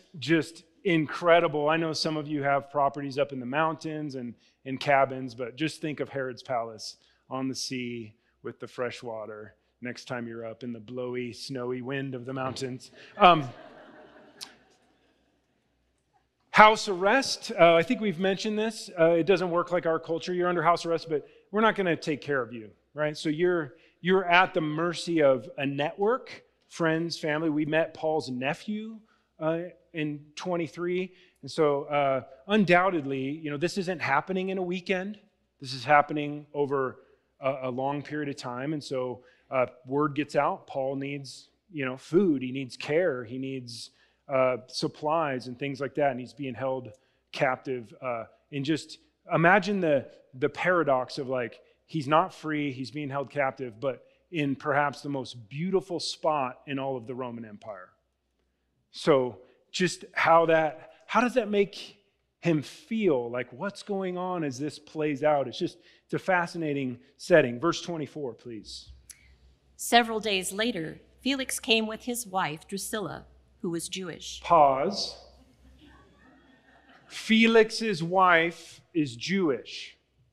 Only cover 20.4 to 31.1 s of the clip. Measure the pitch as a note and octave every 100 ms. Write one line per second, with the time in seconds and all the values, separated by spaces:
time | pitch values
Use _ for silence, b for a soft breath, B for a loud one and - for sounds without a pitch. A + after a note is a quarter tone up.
20.4 | F3+ F3 D#3+ E3+ E3+ E3 D#3 D3 b b
21.4 | b G#3 A3 G3 F3+ D#3 E3 C#3+ C#3+ C#3
22.4 | A#2 A#2+ G#2 - _ C#3+ D3+ D3+ D#3+ D3
23.4 | F3+ F3 C#3+ b b b E3+ F#3+ F3 F3
24.4 | F#3 F3+ D#3 D3+ F3 E3 F3 E3 C#3 C3
25.4 | B2 - C#3 C#3 D3+ G3 G3+ B3 - -
26.4 | _ _ _ - E3 D#3+ E3 - D#3+ D3+
27.4 | E3 D3 D3+ D#3 D#3+ - D#3 D#3 C3 B2
28.4 | C3 E3+ - G#3+ A3 A3 _ _ _ -
29.4 | D#3 E3 F3 - _ E3 D3+ D3 D3 -
30.4 | F3+ F3 D#3+ E3 F3 F3+ F#3